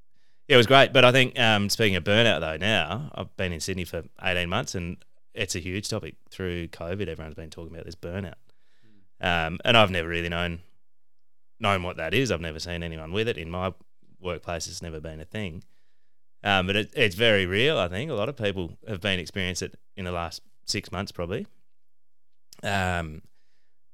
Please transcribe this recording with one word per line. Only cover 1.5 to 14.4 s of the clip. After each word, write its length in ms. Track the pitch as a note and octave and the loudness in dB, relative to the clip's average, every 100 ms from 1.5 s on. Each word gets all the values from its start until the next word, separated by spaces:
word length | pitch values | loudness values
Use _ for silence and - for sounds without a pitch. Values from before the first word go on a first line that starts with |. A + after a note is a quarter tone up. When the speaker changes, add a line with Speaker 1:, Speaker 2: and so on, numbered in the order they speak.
| G#2 G2+ | 4 2
Speaker 1:
speaking 280 | - A2 F#2 | 2 2 2
of 80 | |
burnout, 360 | D#2+ G#2 A#2 E2 | 2 4 6 4
though, 160 | D#2+ D#2+ | 0 -2
now, 540 | G2+ G#2 D#2 G#2+ D3+ | 0 0 0 -4 -6
I've 220 | - F#2 - | -10 -10 -4
been 160 | F#2 | -4
in 80 | D#2+ | -4
Sydney 240 | - F2+ | -6 -6
for 180 | F2 E2+ D2 - | -6 -8 -10 -6
eighteen 260 | F#2 F2+ E2+ | -2 0 0
months, 260 | G2+ B2+ | -2 -2
and 220 | F#2+ F2 F2+ - - - | -6 -6 -8 -14 -20 -16
it's 200 | - F#2+ | -6 -4
a 60 | F#2 | -4
huge 280 | E2+ F#2+ - | -4 -6 -4
topic. 260 | G#2+ D#2+ - - | -6 -8 -14 -16
Through 380 | - F#2 F2 E2+ | -8 -6 -4 -8
covid, 400 | - E2+ G2 F2 | -8 -8 -6 -6
everyone's 260 | D#2+ D#2 | -8 -12
been 160 | D2 D#2+ | -12 -14
talking 240 | - E2 | -14 -14
about 100 | E2 | -14
this 100 | - | -14
burnout. 400 | F2 F2 F#2 F#2 - - - - - - - - - | -12 -8 -8 -8 -12 -20 -20 -20 -20 -20 -20 -20 -4
Speaker 2:
Mm. 260 | F#2 E2+ D#2+ | -2 0 -2
Speaker 1:
Um, 120 | F2 | -2
and 120 | - A#2 | 4 6
I've 140 | G2+ | 6
never 180 | F2+ E2 | 4 -2
really 220 | E2+ E2+ | -4 -2
known, 300 | E2+ F2 E2 - - - - - - - - - - | -2 -4 -6 -12 -20 -20 -20 -20 -20 -20 -20 -20 -4
known 220 | G#2+ G2 | 0 2
what 140 | F2+ E2 | 0 -4
that 180 | D#2+ | -2
is. 160 | G#2 B2+ | 0 0
I've 100 | E2+ | -2
never 200 | E2 D#2 | -4 -8
seen 220 | F2 F2 | -8 -6
anyone 300 | E2+ D#2+ D#2+ | -6 -8 -6
with 160 | G2 A2+ | -4 -2
it. 80 | E2 | -4
In 140 | E2 | -6
my 240 | F2+ F#2+ - - - - - | -4 -4 -4 -16 -20 -20 -10
workplace, 480 | F2+ D#2+ | -8 -6